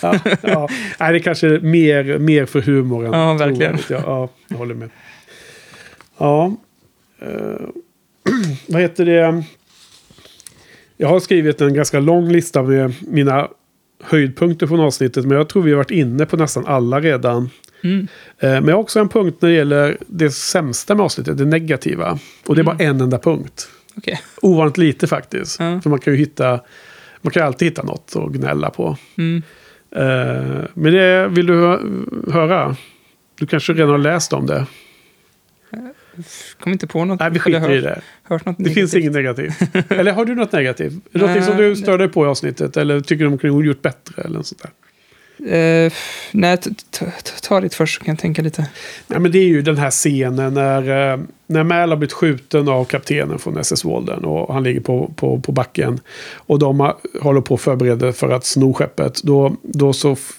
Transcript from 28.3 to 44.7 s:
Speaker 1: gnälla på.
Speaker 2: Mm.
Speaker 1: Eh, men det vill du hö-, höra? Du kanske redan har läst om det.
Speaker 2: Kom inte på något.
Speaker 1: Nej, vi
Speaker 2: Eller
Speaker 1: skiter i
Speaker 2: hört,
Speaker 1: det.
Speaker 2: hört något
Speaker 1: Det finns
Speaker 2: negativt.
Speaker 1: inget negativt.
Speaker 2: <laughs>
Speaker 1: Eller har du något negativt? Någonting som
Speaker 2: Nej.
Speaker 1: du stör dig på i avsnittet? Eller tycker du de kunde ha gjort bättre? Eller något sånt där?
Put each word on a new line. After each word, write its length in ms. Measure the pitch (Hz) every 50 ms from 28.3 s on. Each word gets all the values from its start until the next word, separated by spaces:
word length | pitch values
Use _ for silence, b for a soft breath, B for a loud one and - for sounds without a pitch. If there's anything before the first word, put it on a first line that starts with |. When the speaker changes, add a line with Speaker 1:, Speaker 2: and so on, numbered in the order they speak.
Speaker 1:
gnälla 380 | 139 131 131 - - - 147 -
på. 260 | - - - 165 147 139 b b b -
Speaker 2:
Mm. 240 | 165 165 170 170 156 B B B B B B B B _ -
Speaker 1:
Eh, 680 | - 135 131 131 127 127 127 123 131 131 135 135 - - - -
men 180 | 175 156 156
det 360 | 170 190 190 185 185 185 190 196
vill 180 | 175 175 175
du 80 | 170 175
hö-, 260 | 170 175 175 180 - - - - - - - - - - -
höra? 440 | 151 165 156 160 185 175 139 139 135 B B B B B B B B _ _ _ _ -
Du 80 | -
kanske 260 | - - 151 - -
redan 160 | 165 160 156 143
har 80 | 147 143
läst 340 | 143 151 170 170 - -
om 140 | - 139 139
det. 200 | 135 147 139 135 b b b b b b b b b b b b b b b _ _ _ _ _ _ 220 220 247 247 294 _ _ _ - 175 165 - - - - - - -
Speaker 2:
Kom 120 | - 175
inte 140 | 190 185 -
på 180 | 156 - 165 170
något. 160 | 190 190 180
Speaker 1:
Nej, 100 | 160 165
vi 60 | 165
Speaker 2:
Eller 40 | 170 - 180 165 165
Speaker 1:
skiter 100 | 160 147
i 40 | 139
Speaker 2:
hört, 80 | 131 131
Speaker 1:
det. 160 | 147 - - B B B B
Speaker 2:
hört 220 | B - 175 165 -
något 100 | 190 175 -
Speaker 1:
Det 120 | 190 170
finns 240 | 156 202 190 165 185
Speaker 2:
negativt. 60 | 185
Speaker 1:
inget 100 | 160 151
negativt. 800 | 147 143 135 127 120 131 147 156 156 - 180 139 - 185 - -
Speaker 2:
<laughs> 20 |
Speaker 1:
Eller 200 | 202 185 180 208
har 120 | 190 214 233
du 100 | 226 247
något 180 | 240 220 -
negativt? 400 | - 156 135 127 123 - - - 147 180 - _
Någonting 300 | - 180 202 185 180 190
som 140 | 185 208 208
Speaker 2:
Nej. 120 | 196 208 208
Speaker 1:
du 80 | 202
stör 220 | 202 - 208 190 180
dig 100 | 196 -
på 160 | - 170 151
i 40 | 143
avsnittet? 480 | 139 - - 143 127 - 156 143 -
Eller 240 | 156 147 147 143 143
tycker 240 | 139 - 143 151 156
du 60 | 147
de 80 | 143 135
kunde 180 | - 147 143
ha 60 | 143
gjort 200 | 156 151 139 -
bättre? 400 | - 156 131 - _ - - -
Eller 120 | - - 160
något 100 | - -
sånt 160 | - - -
där? 80 | - -